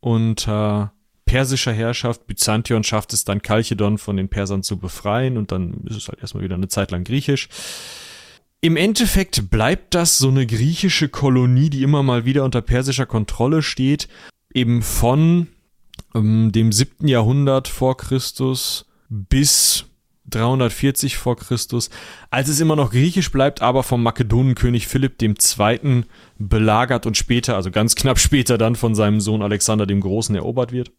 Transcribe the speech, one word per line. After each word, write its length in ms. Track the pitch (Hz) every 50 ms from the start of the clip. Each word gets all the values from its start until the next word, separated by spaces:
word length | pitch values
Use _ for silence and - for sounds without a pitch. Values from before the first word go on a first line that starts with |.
unter 920 | - 123 117 113 113 113 110 - - - 107 107 107 107 104 104 101 98 _ _ _ _ _ _ _
persischer 480 | - - 127 135 127 139 127 - 127 113
Herrschaft. 540 | 107 113 117 120 - - 123 120 - _
Byzantion 580 | - 101 - - - 107 107 110 - 120 113 104
schafft 300 | - - 110 104 _ -
es 100 | - -
dann, 160 | - 101 101
Chalkedon 560 | - - 107 110 117 - - 98 107 101 107
von 220 | 104 - - 101 95
den 100 | 95 95
Persern 340 | - 104 98 95 101 98 95
zu 160 | - 104 87
befreien 600 | 92 90 - - - 101 104 120 131 131 127 117
und 140 | 107 - 92
dann 320 | 92 90 85 - - -
ist 100 | - 113
es 120 | 104 - -
halt 120 | - _
erstmal 240 | - - - - 104
wieder 120 | 90 92
eine 120 | 90 95 95
Zeit 220 | - - 98 -
lang 140 | 92 87 90
griechisch. 440 | - 117 139 - - 139 135 - - - - - - - - - - - - - - - - - - - _ _ _ _ _
Im 160 | - 165 165
Endeffekt 720 | 151 - - 202 - 240 202 - 190 190 - - - 107 90
bleibt 460 | - 110 110 123 180 190 - _ -
das 240 | 175 170 160 - -
so 100 | 135 135
eine 180 | 131 135 131
griechische 640 | 113 120 107 120 147 170 - - 190 - - 156 143
Kolonie, 600 | - - 139 139 127 127 127 123 127 127 143 160
die 120 | 147 135 135
immer 200 | 139 147 147 139
mal 240 | 135 123 120 113
wieder 180 | 123 135 143 135
unter 160 | 131 123 123
persischer 460 | 113 - 117 123 131 135 131 123 131
Kontrolle 560 | - - 113 107 - - - 113 131 156 160 147
steht, 460 | - - - 131 135 147 147 - - - - - - _ _ _ _ -
eben 300 | 127 123 117 120 120 113
von, 640 | - - - - 117 127 147 160 165 170 175 170 165 _ _ _ _ _ _ _ _ - - - _ _
ähm, 360 | 117 107 107 110 110 113 110 101
dem 200 | 113 113 113 104
siebten 360 | 104 135 - _ _ - 151
Jahrhundert 600 | 131 120 110 113 131 143 143 139 135 135 127 -
vor 280 | - - 127 131 131
Christus 880 | - - - 135 131 123 - - - 131 131 131 127 - - - - - _ _ _ _ _
bis 800 | 120 104 95 _ - 131 147 143 - - - - - - - - _ _ _ _ _ _ _
dreihundertvierzig 920 | - - 117 110 120 131 131 123 117 - - - 139 135 - - 135 -
vor 200 | - - 127 120
Christus, 540 | - - - 123 117 - - - 120 - - - - - - - - - _
als 180 | - 123 135 139
es 120 | 151 139
immer 160 | 165 160 156
noch 140 | 151 139 117 107
griechisch 400 | 123 135 170 170 190 165 - -
bleibt, 300 | 135 135 143 143 - -
aber 200 | 120 127 131 127
vom 200 | - 131 120 117
Makedonenkönig 840 | 117 - - 120 107 110 120 131 135 123 - - 123 120 117 -
Philipp 320 | - - 131 135 131 - _
dem 200 | - 107 104 -
Zweiten 680 | - - - - 104 107 117 123 - 147 131 123 113 - - - - - _ _
belagert 680 | 104 95 113 107 110 110 107 110 123 120 131 117 -
und 100 | 113 104
später, 400 | - - - 123 123 - - 120
also 140 | 95 90 95
ganz 240 | 90 107 107 113 -
knapp 220 | - - 139 127 -
später 400 | - - - 135 120 - 123 107
dann 180 | 113 113 120
von 180 | 113 - 117 110
seinem 260 | 104 110 104 107 107
Sohn 220 | 101 107 107 110 104
Alexander 440 | 101 107 101 - - 110 107 104
dem 140 | 98 101 101
Großen 340 | 95 98 95 110 113 - 107
erobert 360 | 98 - - 117 127 123 120
wird. 220 | 123 123 123 - _